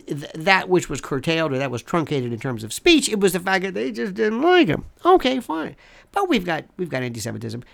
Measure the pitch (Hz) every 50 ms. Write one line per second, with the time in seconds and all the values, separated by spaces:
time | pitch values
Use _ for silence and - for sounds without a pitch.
0 | - - - 143 147 - - 160 156 165 190 190 - - 180 175 - - 147 131
1 | - - 151 135 127 165 165 160 165 151 135 131 139 135 123 117 - - - 170
2 | 156 - 151 139 123 120 117 110 - 139 123 113 110 107 - - - 349 339 294
3 | 180 208 214 208 196 196 185 185 175 196 190 190 180 196 185 202 226 262 226 220
4 | 233 214 180 202 220 214 220 233 285 349 359 359 320 185 139 - - - - _
5 | - 330 381 349 - 254 262 262 226 - 311 320 302 - - _ _ _ _ -
6 | _ _ - 392 403 370 320 226 175 175 165 151 - _ _ - 185 160 139 131
7 | 127 123 117 113 101 120 110 107 107 113 107 120 127 _